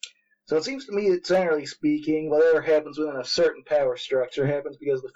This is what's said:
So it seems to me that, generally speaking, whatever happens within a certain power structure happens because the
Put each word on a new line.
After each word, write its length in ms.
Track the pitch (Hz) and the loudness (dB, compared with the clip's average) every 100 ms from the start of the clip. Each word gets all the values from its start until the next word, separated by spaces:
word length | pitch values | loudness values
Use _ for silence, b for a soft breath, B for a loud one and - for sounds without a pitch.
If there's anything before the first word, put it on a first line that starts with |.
| - B B B - | -20 B B B -4
So 100 | 156 | -4
it 80 | |
seems 220 | 151 175 - | -2 -8 -6
to 60 | |
me 180 | 202 208 | -2 0
that, 160 | 180 - | 0 2
generally 400 | 185 180 151 139 | 2 2 0 -4
speaking, 640 | - 151 151 151 156 156 | -4 -2 0 0 -2 2
whatever 320 | 151 165 156 | 4 6 4
happens 360 | 151 151 151 147 | 4 2 0 -6
within 180 | 156 135 | -6 -6
a 80 | |
certain 400 | 120 - 117 - | -4 2 2 0
power 340 | - 151 131 123 | -2 0 0 -2
structure 480 | - 131 123 143 139 | -2 -2 0 -2 -2
happens 320 | 143 147 131 | -2 -4 -8
because 240 | 143 135 | -4 -4
the 100 | 131 | -2